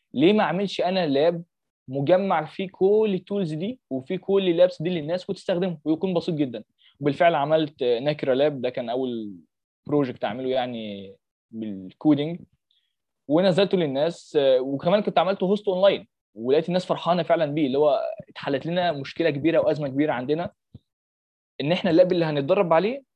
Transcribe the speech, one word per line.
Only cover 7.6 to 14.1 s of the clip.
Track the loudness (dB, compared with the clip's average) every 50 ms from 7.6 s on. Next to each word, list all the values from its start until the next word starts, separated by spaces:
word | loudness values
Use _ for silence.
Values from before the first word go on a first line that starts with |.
| 0 0 -4 -2 0
ناكرا | 0 0 0 0 -2 -4 -2 0 0 2
لاب، | 2 2 2 0 -2
ده | -4 -6
كان | -4 -6 -6 -4
أول | -4 -4 -4 -4 -4 -6 -8 -10 -14 -18 -20 _ _ _ _ _ _ _ -6
بروجكت | -2 0 0 0 0 -4 -6 -6
أعمله | -6 -6 -4 -4 -2
يعني | -2 -2 -2 -4 -6 -8 -8 -10 -10 -12 -14 -16 -20 _ _ _ _ _ _ _
بالكودينج، | -12 -10 -10 -8 -10 -10 -12 -14 -10 -2 2 2 2 2 0 -4 -8 -10 -14 -18 _ _ _ _ _ _ _ _ _ _ _ _ _ _ _ 0
ونزلته | 0 2 4 2 2 2 2 2 2 0
للناس. | 0 0 0 0 -2 -2